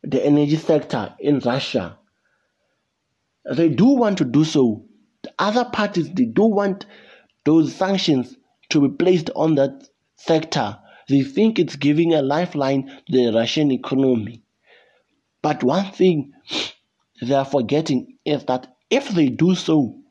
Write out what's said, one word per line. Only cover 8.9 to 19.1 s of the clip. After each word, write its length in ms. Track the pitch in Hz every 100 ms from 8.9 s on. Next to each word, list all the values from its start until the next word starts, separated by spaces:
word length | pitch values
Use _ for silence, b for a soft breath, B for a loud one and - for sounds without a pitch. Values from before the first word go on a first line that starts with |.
| -
placed 320 | 175 185 160
on 220 | - 160 147
that 320 | 135 135 _ _ _ _
sector. 600 | - 160 156 151 107 - b b -
They 160 | 139
think 340 | 135 - 220 220
it's 180 | 156 143
giving 380 | 139 147 170
a 80 | 160
lifeline 680 | 135 151 180 147 135 139 131 B -
to 40 |
the 220 | 131 120
Russian 380 | 110 113 - 147
economy. 720 | 123 - 135 131 120 101 117 _ _ b b b b b _ _ _
But 220 | 151 151
one 280 | 123 170 190
thing 420 | - 190 156 135 B B B B B _ _ _ _
they 120 | 120
are 120 | 139 135
forgetting 720 | 143 110 143 156 127 - -
is 220 | - 143 -
that 220 | 127 - _ _
if 200 | 254
they 200 | 277